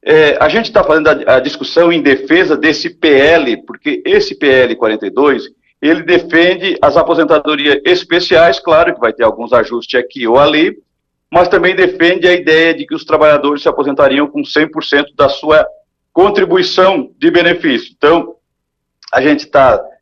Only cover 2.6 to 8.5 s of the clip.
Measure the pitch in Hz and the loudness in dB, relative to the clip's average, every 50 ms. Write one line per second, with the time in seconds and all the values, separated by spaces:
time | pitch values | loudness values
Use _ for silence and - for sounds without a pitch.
2.6 | 151 160 151 151 - 170 165 _ - 160 147 135 139 151 165 165 147 127 113 101 | 0 -2 -2 -2 -6 -12 -12 _ 0 2 2 4 4 4 2 2 0 -2 -6 -6
3.6 | - - 117 - _ 147 143 - - - 190 208 202 - - - 151 143 131 131 | -8 -16 -20 -12 _ -8 -8 -6 -4 0 0 0 0 -2 -6 -4 0 2 2 2
4.6 | 127 120 110 - - 110 110 107 - 98 - - 135 - 208 110 - - _ _ | 2 0 -2 -4 -2 -4 -4 -4 -6 -6 -2 0 0 0 0 -2 -6 -12 _ _
5.6 | _ _ _ _ - 147 160 151 - 151 180 165 170 - - 160 170 180 185 175 | _ _ _ _ -2 -2 -2 -2 0 -2 -2 -2 -2 0 0 0 2 2 0 -2
6.6 | 175 196 175 - - 147 139 170 156 - 170 151 165 151 165 151 147 - 151 143 | -4 -6 -4 0 -2 0 2 0 0 0 0 0 0 2 0 0 0 -2 -6 -4
7.6 | 143 147 143 139 - - 180 175 - _ 170 170 175 - 185 160 165 170 | 0 -2 -2 0 0 0 0 0 -2 _ -4 -4 -2 2 2 4 4 4